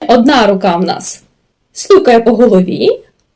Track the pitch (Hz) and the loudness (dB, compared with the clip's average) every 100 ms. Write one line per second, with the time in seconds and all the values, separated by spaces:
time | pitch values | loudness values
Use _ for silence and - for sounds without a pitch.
0 | - 247 240 277 208 196 196 175 175 - | -2 0 2 2 2 0 -2 -2 -4 -4
1 | - - _ _ _ _ _ - - 392 | -6 -6 _ _ _ _ _ -8 0 2
2 | - 233 233 220 226 190 185 151 294 508 | 4 2 2 0 2 2 0 -2 -4 -4
3 | _ _ _ | _ _ _